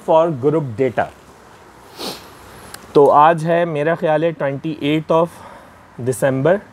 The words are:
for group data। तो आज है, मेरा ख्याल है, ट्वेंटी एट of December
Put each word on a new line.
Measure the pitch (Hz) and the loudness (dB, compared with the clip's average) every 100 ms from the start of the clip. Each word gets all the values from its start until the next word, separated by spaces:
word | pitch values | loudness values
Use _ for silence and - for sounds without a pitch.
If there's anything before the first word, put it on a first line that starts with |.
| - | 0
for | 160 170 147 | 2 2 0
group | 135 156 143 107 | 0 0 -2 -2
data। | 131 113 87 - - - - - - - - - - - - - - - - - - 156 | -2 -2 -6 -6 -20 -20 -20 -20 -20 -20 -20 -16 -14 -14 -18 -20 -20 -20 -20 -20 -2 4
तो | 139 147 | 4 6
आज | 156 170 | 4 4
है, | 160 170 170 | 0 -2 -2
मेरा | 151 147 165 | -2 -2 -2
ख्याल | 170 156 165 | 0 0 -2
है, | |
ट्वेंटी | 160 143 139 160 151 143 | -4 -6 -6 -8 -6 -2
एट | 156 156 | -2 0
of | 165 170 - - - - - - - | 0 0 -6 -20 -20 -20 -20 -20 -10
December | 123 131 143 131 143 196 - | -6 -2 -2 0 0 0 -4